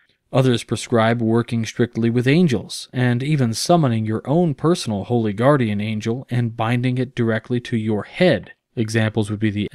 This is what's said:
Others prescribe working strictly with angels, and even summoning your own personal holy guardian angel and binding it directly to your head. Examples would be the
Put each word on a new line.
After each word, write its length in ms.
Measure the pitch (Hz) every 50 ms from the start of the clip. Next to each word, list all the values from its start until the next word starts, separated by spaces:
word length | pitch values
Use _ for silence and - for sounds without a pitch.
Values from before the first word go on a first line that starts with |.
| _ _ _ _ _ _ -
Others 300 | 131 131 131 120 113 -
prescribe 580 | - 120 113 - - 123 113 110 113 117 120
working 420 | 117 110 113 117 117 - 120 117 113
strictly 460 | 104 - - 120 120 - 117 113 117
with 180 | 117 123 117 131
angels, 640 | 143 170 185 160 120 92 - - - - - -
and 300 | - 127 127 123 120 120
even 320 | 131 147 156 143 131 113 110
summoning 500 | - - - 175 175 156 127 113 110 110
your 240 | 107 110 110 - -
own 280 | 139 170 180 165 135
personal 480 | - - 156 175 170 - 113 107 98 92
holy 280 | - 120 120 113 107
guardian 480 | 101 101 117 135 151 143 123 107 104 101
angel 460 | 104 110 110 107 107 113 117 131 131 -
and 260 | 123 123 120 117 113 117
binding 400 | 113 113 123 120 123 127 127 127
it 160 | 127 120 -
directly 460 | - 120 113 110 110 - - 123 120
to 180 | 120 - - 113
your 240 | 107 110 110 101
head. 520 | 98 - - - 180 180 139 92 85 - - _ _ _ -
Examples 540 | 127 113 107 110 117 110 110 - 113 107 101
would 100 | 107 104
be 120 | 110 110
the 180 | 98 104 104 - -